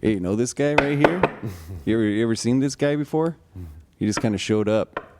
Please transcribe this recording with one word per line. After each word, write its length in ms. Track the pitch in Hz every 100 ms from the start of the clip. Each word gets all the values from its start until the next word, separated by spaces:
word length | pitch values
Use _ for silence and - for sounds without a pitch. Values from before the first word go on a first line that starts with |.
Hey, 100 | -
you 60 | 104
know 160 | 90
this 180 | 104 127
guy 200 | - 143
right 220 | 147 139 143
here? 240 | 151 175 185 - 110 92 - 92
You 100 | -
ever 80 | 110
you 200 | 107 104
ever 120 | 117
seen 240 | 113 117 127
this 160 | 139
guy 200 | 135 143
before? 420 | 147 143 156 160 160 _ 92 85 76 - _
He 80 |
just 160 | 101 104
kind 140 | 113
of 60 | 101
showed 260 | - 107 104
up. 320 | 110 95 - -